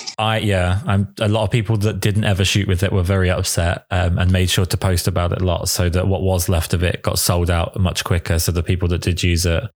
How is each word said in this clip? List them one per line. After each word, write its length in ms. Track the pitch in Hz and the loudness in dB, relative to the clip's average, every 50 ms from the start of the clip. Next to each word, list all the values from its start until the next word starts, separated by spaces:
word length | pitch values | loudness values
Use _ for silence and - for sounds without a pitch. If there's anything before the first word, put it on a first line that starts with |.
| - - - - | -12 -10 -6 -4
I, 200 | 107 110 110 110 | -2 -2 0 0
yeah, 420 | 107 104 98 92 90 90 92 101 165 | 0 0 0 2 2 0 0 0 2
I'm, 280 | 185 101 98 101 - - - | 2 2 2 0 -2 -4 -4
a 80 | 110 104 | -2 0
lot 160 | 104 110 107 | 0 0 0
of 60 | 101 | 0
people 260 | - 120 104 95 113 | 0 0 0 0 0
that 240 | 107 98 110 104 98 | 0 0 -2 -2 0
didn't 240 | - 110 98 107 107 | 0 0 0 0 0
ever 200 | 107 98 92 98 | 0 2 2 0
shoot 220 | - - 104 98 | 0 0 0 0
with 160 | - 95 87 | 0 0 0
it 100 | - 95 | 0 2
were 100 | 101 95 | 2 2
very 280 | 87 85 98 95 92 90 | 2 2 2 2 2 2
upset, 540 | 90 71 - - - - 85 85 95 - - - | 0 0 -2 -2 -2 0 0 0 -2 -4 -4 -4
um, 280 | 95 90 90 87 87 85 | -2 0 0 2 2 2
and 140 | 92 92 | 2 2
made 180 | 92 92 92 87 | 2 2 2 2
sure 160 | - - 95 | 2 0 0
to 100 | - - | 0 -2
post 300 | - - 98 92 85 - | -2 0 0 0 0 0
about 260 | - 87 90 87 87 | -2 0 0 0 0
it 100 | - - | 0 0
a 20 | 92 | 0
lot 240 | 92 85 85 85 - | 0 0 -2 -2 -2
so 200 | - - 90 87 | -2 0 0 0
that 180 | 85 90 92 98 | 0 0 0 0
what 140 | 95 85 | 0 0
was 260 | 85 95 92 90 87 - | 0 0 0 0 0 0
left 260 | 92 85 80 - - | 0 0 0 0 -2
of 80 | 85 | 0
it 200 | 87 87 - - | 0 -2 -2 -2
got 160 | - 95 - - | -4 -2 -2 0
sold 320 | - - 92 87 87 85 | 0 0 2 2 2 2
out 280 | 87 85 87 - - - | 2 0 0 -2 -2 -2
much 260 | 95 85 - - - | 0 0 0 -2 -2
quicker. 340 | - 92 85 - - 85 82 | 0 0 0 0 0 0 0
So 140 | - - | 0 0
the 100 | 82 87 | 0 0
people 260 | 82 - 95 82 - 87 | 0 0 -2 0 0 0
that 140 | 87 85 | -2 -2
did 200 | - 92 85 76 | -2 -2 -2 0
use 240 | - 90 87 82 80 | 0 0 0 2 2
it 160 | 87 82 - - 110 - | 0 0 0 -2 -6 -10